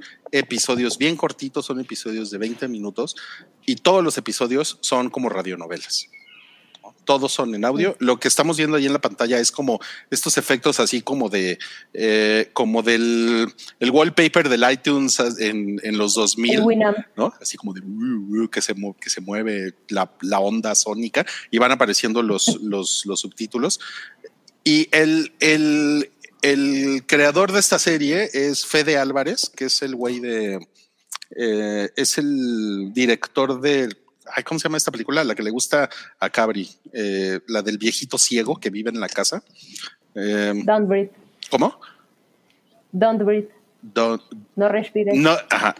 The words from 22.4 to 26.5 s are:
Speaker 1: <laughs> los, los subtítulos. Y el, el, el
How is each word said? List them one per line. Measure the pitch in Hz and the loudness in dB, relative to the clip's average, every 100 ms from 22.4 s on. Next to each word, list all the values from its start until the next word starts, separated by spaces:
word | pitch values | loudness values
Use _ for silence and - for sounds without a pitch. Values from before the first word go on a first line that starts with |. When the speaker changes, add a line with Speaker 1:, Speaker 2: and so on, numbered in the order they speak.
| - - | 0 0
Speaker 1:
<laughs> | |
los, | 107 101 90 - 101 | -2 -4 -2 -4 -4
los | 95 | -6
subtítulos. | 98 - 110 120 160 - - - - - - _ _ _ | -6 -10 -6 -2 -2 -2 -8 -16 -18 -20 -20 _ _ _
Y | 160 151 151 | 2 4 4
el, | 156 156 160 143 - | 4 4 2 0 0
el, | 156 156 151 147 147 147 - _ - - | 2 4 4 2 2 0 -2 _ -20 -2
el | 143 | 2